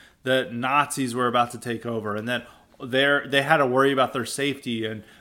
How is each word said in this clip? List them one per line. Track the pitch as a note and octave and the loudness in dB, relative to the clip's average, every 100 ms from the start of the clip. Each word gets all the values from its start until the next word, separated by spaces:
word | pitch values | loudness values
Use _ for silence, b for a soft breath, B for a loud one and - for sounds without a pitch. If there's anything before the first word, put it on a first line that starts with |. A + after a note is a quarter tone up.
| b b | b b
that | C3 C3 B2 | 0 0 0
Nazis | A#2 B2+ C#3+ C#3 - C3 A#2+ | -4 0 2 0 -2 -4 0
were | B2 | 0
about | A#2+ A#2+ | 2 0
to | A#2 | -4
take | A#2+ A2+ A#2+ | -8 -6 -4
over | A#2 G#2 G#2 | -4 -4 -6
and | A#2 | -4
that | A#2+ - B B _ | -6 -6 B B _
they're, | C3+ C3 C#3+ C#3+ C3 | -2 2 4 2 2
they | C#3 | 0
had | C#3 D#3 | 4 2
to | C3 | 4
worry | B2+ C#3 | 4 4
about | C3+ B2 | 4 0
their | C3 A2+ | 0 -6
safety | - C#3 C3+ B2 A#2 A2 | -4 -4 -4 -6 -4 -6
and | A2 B B | -8 B B